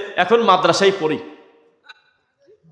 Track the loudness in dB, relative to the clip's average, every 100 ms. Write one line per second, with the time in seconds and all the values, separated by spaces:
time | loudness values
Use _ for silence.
0 | -4 -4 0 2 4 2 2 2 0 0
1 | -4 -4 -10 -20 _ _ _ _ -20 -20
2 | _ _ _ _ _ _ _